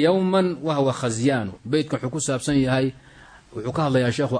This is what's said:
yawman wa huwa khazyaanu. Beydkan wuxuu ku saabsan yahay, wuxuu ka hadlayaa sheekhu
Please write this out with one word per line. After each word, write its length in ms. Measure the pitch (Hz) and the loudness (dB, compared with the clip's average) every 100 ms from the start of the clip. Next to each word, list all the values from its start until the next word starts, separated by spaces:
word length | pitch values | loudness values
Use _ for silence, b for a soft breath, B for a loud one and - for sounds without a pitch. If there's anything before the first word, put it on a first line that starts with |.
yawman 460 | 156 190 185 185 180 147 | 4 4 2 2 0 -2
wa 120 | 156 147 | -4 0
huwa 180 | 135 | 0
khazyaanu. 580 | 120 123 110 131 131 104 95 | 0 -4 0 0 0 -4 -8
Beydkan 360 | 113 151 151 143 | -4 -2 -2 -4
wuxuu 100 | 131 | -6
ku 100 | 151 | -6
saabsan 380 | 143 131 - 143 | -4 -4 0 2
yahay, 280 | 131 131 131 - B B B B B | 2 2 0 -4 B B B B B
wuxuu 200 | 113 117 | -8 -6
ka 100 | 151 | -2
hadlayaa 280 | 151 127 123 | 2 2 2
sheekhu 260 | 113 135 123 | 0 0 -2